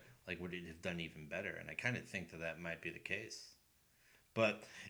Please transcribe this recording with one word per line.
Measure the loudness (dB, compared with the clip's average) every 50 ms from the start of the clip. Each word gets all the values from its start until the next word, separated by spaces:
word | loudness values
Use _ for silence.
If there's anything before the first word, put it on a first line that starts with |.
| -4 -12 -18 -12 -6 -4
Like, | -4 -2
would | -2 -2 -2
it | -4 -4 -6
have | -6 -2
done | 0 0 2 2
even | 0 -2 -4 -6 -6 -2
better? | -2 0 0 0 -2 -4
And | -4 -6
I | -2
kinda | 2 2 4 4 2
think | 0 -2 -2 -4 -2 -4
that | -4 -2
that | -2 -2 -2 0
might | -2 -2 -2 0
be | -2 -4
the | -4 -4
case. | -2 0 0 0 0 -2 -8 -8 -10 -12 -16 -20 _ _ -20 -20 -20 -20 -20 -20 -20 -20 -20 -20 -14 0 6
But | 8 8 8 8 4 -2 -10 -12 -12 0 8